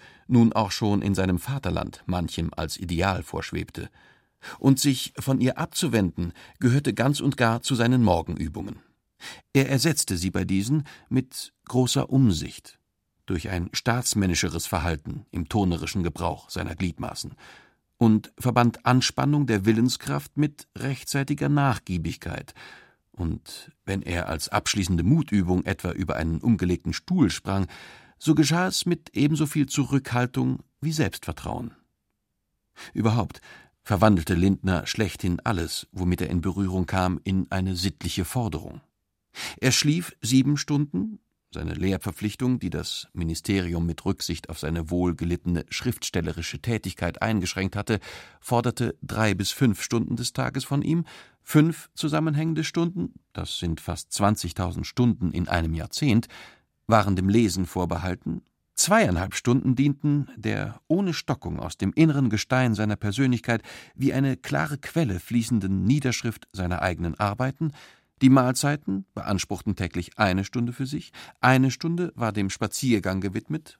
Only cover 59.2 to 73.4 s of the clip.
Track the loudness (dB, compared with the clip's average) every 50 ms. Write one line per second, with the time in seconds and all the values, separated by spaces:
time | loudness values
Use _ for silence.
59.2 | 0 -2 -6 -4 2 2 2 4 4 2 2 4 2 2 2 0 0 2 2 2
60.2 | 0 -2 -8 -6 -4 -4 -2 -2 -4 -6 -8 -10 _ 0 0 2 2 0 -2 -4
61.2 | -2 -4 -4 -4 -4 -6 -6 -6 -6 -8 -6 -2 -2 0 4 6 6 6 6 4
62.2 | 2 2 2 0 0 2 2 2 4 2 2 2 0 0 0 0 -2 -2 0 2
63.2 | 2 2 2 0 0 0 -2 -2 -2 -8 -20 -20 -20 -16 -6 0 0 0 2 2
64.2 | 2 2 0 -2 -4 -4 -2 -2 -2 -2 -4 -8 -8 -4 0 0 0 0 0 -4
65.2 | -4 0 0 0 0 2 0 0 2 2 0 2 4 4 4 4 2 0 -2 -2
66.2 | -4 -6 -6 -6 -12 _ -8 -4 -4 -2 -2 -2 -4 -4 -4 -4 -4 -4 -2 -2
67.2 | -2 -2 -2 -2 -4 -4 -4 -2 -4 -4 -4 -6 -20 -20 -20 _ _ _ _ 4
68.2 | 6 8 8 8 6 4 2 0 0 0 -2 -2 -4 -4 -4 -6 -6 _ -12 -10
69.2 | -4 -2 -2 -2 -2 -4 -6 -6 -4 -4 -4 -2 -2 -4 -4 -4 -6 -6 -2 2
70.2 | 2 2 4 2 0 -2 -4 -4 -4 -4 -4 -6 -6 -6 -6 -8 -10 -12 -18 -20
71.2 | -20 -20 -10 2 4 4 6 6 4 2 0 -2 -4 -4 -2 -2 -4 -6 -4 -4
72.2 | -4 -2 0 0 -2 -2 -2 -2 -4 -4 -4 -2 0 2 2 2 2 0 -2 -2
73.2 | -2 -4 -4 -6